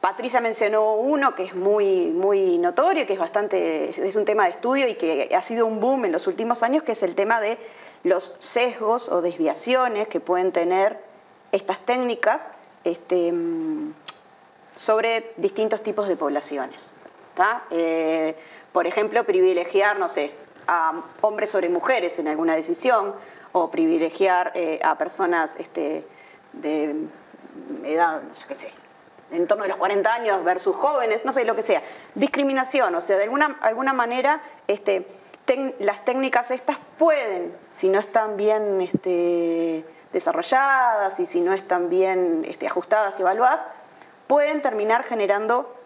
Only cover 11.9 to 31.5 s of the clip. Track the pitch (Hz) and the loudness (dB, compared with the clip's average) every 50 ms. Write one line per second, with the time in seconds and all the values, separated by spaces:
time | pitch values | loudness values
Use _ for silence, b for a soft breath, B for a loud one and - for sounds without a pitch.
11.9 | 247 254 254 247 233 233 - 214 233 311 - - - - - - - - _ 175 | -2 0 0 -2 -2 0 2 2 2 0 -2 -10 -18 -20 -20 -20 -20 -6 _ -4
12.9 | 170 170 - - 180 180 170 170 170 170 170 170 170 165 160 160 156 151 151 151 | -4 -4 -4 -2 0 2 2 2 0 0 -2 -2 -2 -2 -2 -4 -4 -4 -6 -8
13.9 | 156 - - - - - - - - - - _ _ _ - - - - - - | -10 -12 -14 -14 -14 -14 -20 -20 -20 -20 -20 _ _ _ -20 -20 -16 -8 0 2
14.9 | 214 220 226 226 226 226 226 - - - 170 196 190 - 220 214 220 208 214 214 | 2 2 2 2 0 0 -2 -6 -12 -2 -2 -2 0 0 0 0 0 -2 -2 -4
15.9 | 202 - 208 202 175 147 160 143 143 143 - - 147 143 135 135 - - - - | -2 -2 0 -2 -2 0 0 -2 -2 -2 -4 -4 -6 -6 -8 -8 -10 -16 -20 -20
16.9 | - - - - _ - - - - - 180 208 226 370 - - - 170 165 165 | -20 -20 -20 -20 _ -20 -20 -18 -2 0 2 2 2 -2 -6 -4 -2 -2 0 0
17.9 | 165 165 160 160 160 160 160 156 160 B B B B B B B _ 180 175 185 | 0 0 0 0 0 0 0 -2 -4 B B B B B B B _ 0 0 2
18.9 | - 214 208 214 214 233 240 - 190 185 185 185 185 170 175 170 - 196 196 208 | 0 0 0 2 0 0 0 2 4 4 6 6 4 2 -2 0 2 2 4 4
19.9 | 208 202 190 170 - - 147 143 - - - - - - - - 170 170 160 160 | 2 0 -2 -2 -2 -4 -4 -4 -6 -14 -20 -20 -20 -10 -2 0 0 2 2 0
20.9 | 160 165 - - - - - 214 208 208 208 208 - 196 180 170 180 175 - - | -2 -4 -10 -14 -8 0 0 0 0 0 -4 -2 0 0 0 2 0 0 2 2
21.9 | 262 240 180 175 170 - 156 156 151 151 165 - 160 160 156 165 170 - - 254 | 0 0 0 -2 -4 -4 -4 -4 -2 0 0 0 0 0 0 -2 -6 -2 2 2
22.9 | 247 220 196 202 135 B B B B B B B B 185 170 160 - - 160 160 | 2 2 2 -2 -6 B B B B B B B B 0 0 0 0 2 2 2
23.9 | 165 165 160 160 165 - 196 190 180 180 180 180 - - 170 160 160 - - 156 | 4 2 0 -2 0 0 2 2 4 2 0 0 -2 -4 -2 -2 -2 0 0 0
24.9 | 151 - - 175 - - 196 175 175 170 160 151 - - 165 - - 175 156 143 | 0 0 -2 -6 -4 -4 -2 0 0 0 0 -2 -4 -12 -14 -10 -6 -6 -4 -4
25.9 | 156 156 156 B B B B B B B B - - - - 151 156 156 147 151 | -4 -6 -8 B B B B B B B B -20 -18 -8 -6 -4 -2 -2 -2 -2
26.9 | 147 156 156 - - - - - - - - - - - - - - - - - | -4 -6 -8 -8 -12 -18 -20 -20 -20 -20 -20 -20 -18 -18 -12 -12 -12 -10 -6 -4
27.9 | 151 165 - - 160 302 - - - - - - 277 - - - - - - - | 0 2 2 2 0 -4 -8 -12 -18 -20 -16 -16 -14 -14 -14 -16 -16 -18 -20 -20
28.9 | - - - - _ - - - - 170 175 - 208 208 208 190 190 190 254 247 | -20 -20 -20 -20 _ -20 -20 -8 -2 -2 2 2 2 0 0 -4 -2 -2 -2 0
29.9 | 202 196 196 220 226 240 240 220 196 185 170 170 180 - - 196 185 - - 294 | 0 2 2 2 0 2 2 0 0 2 2 0 0 2 2 0 0 2 2 2
30.9 | 294 269 247 220 214 226 - 262 262 269 240 220 | 2 2 0 0 0 0 -2 -2 0 0 2 2